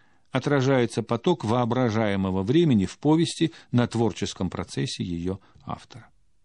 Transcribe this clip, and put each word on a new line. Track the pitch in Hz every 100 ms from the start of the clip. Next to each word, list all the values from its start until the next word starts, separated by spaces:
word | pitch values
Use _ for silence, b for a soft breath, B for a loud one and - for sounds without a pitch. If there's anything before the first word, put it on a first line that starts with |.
| b b b
отражается | 131 143 143 131 131 117 -
поток | 110 117 180 165 107
воображаемого | 123 117 123 123 107 107 98 95 95
времени | 98 156 165 110 90
в | -
повести | 147 160 160 - 160 B B
на | 123 117
творческом | 113 113 - 98 - 92
процессе | 92 87 - 139 -
её | 101 85 90 95 b b
автора. | - - - 113 - _ _ _